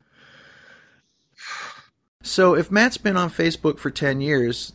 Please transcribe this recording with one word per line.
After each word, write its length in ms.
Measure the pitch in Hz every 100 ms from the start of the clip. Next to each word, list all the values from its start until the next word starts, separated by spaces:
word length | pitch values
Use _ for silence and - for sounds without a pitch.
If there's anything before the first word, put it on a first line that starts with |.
| _ _ - - - - - - _ _ _ _ _ _ - - - - - _ _ _
So 320 | - - 185 160
if 160 | 170
Matt's 260 | 202 247 -
been 200 | 214 190
on 120 | 175
Facebook 480 | - 165 165 156 147
for 120 | 143
ten 320 | - 143 139
years, 500 | 139 143 120 120 -